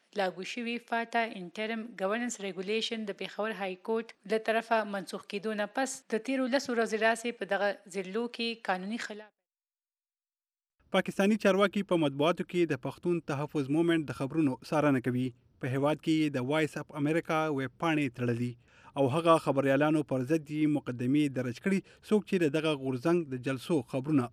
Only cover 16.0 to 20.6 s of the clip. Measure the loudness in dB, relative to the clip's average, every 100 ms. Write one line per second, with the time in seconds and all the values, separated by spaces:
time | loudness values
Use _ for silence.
16 | 2 2 2 0 0 0 0 -4 -10 -4
17 | 0 0 0 0 0 -2 -4 -2 0 2
18 | 0 -2 -2 0 -4 -6 _ -20 -8 0
19 | 2 4 6 6 4 2 4 4 4 2
20 | 0 -2 0 -2 -2 0